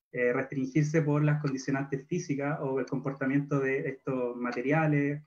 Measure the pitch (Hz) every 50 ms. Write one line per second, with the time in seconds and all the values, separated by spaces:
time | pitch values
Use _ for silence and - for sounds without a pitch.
0 | _ _ - 127 123 123 123 135 135 - - 135 131 131 - 156 147 151 - 160
1 | 147 147 147 147 151 151 147 - - 139 131 131 - 143 135 135 139 - 151 139
2 | - - 175 180 180 - 135 135 139 143 156 - 156 135 135 135 123 - 147 127
3 | - 135 - - 135 131 139 143 143 - 147 139 135 131 135 135 - 135 131 -
4 | - 139 131 127 123 120 120 120 120 120 123 123 123 131 151 160 156 151 147 143
5 | 143 143 147 151 -